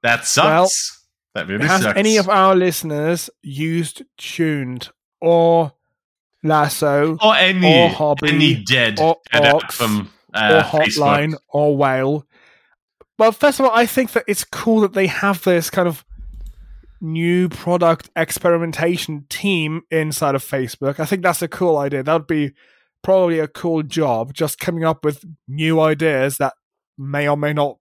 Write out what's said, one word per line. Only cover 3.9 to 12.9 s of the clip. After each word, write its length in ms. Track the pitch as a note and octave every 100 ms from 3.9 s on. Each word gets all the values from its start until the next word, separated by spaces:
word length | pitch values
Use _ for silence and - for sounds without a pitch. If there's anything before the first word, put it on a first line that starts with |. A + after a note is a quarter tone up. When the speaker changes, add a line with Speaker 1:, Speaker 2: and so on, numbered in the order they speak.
| - C4+ -
Speaker 2:
Tuned 720 | - - D#3+ D3 B2+ B2+ - _ _ _
or 520 | E3 E3+ E3 E3+ D3+ _ _ _ _ _ _ _
Lasso 720 | D#3 D#3 D3+ - D3+ C#3+ D#3 D#3+
Speaker 1:
Or 140 | D#3+ D3
any, 480 | F#3 F#3 F3+ D3
Speaker 2:
or 60 | E3+
Hobby 400 | - D3+ C#3 D3
Speaker 1:
any 260 | D3 D3+ B2
dead, 360 | G2+ C3 A2+ G#2+
Speaker 2:
or 180 | D#3 E3 -
Speaker 1:
dead 140 | A#2+ C#3+
app 100 | D3+
Speaker 2:
Ox 200 | - -
Speaker 1:
from, 340 | A2+ G#2+ G2+ _ _
uh, 300 | G#2 G#2+ G2+ G2+
Speaker 2:
or 60 | D#3
Hotline 540 | D#3 D3+ C#3+ C#3+ D3+
Speaker 1:
Facebook? 40 | D#3 _
Speaker 2:
or 280 | D3 D3 C#3
Whale? 480 | C#3 C3 C3 D3 - _ _ _ _ _ _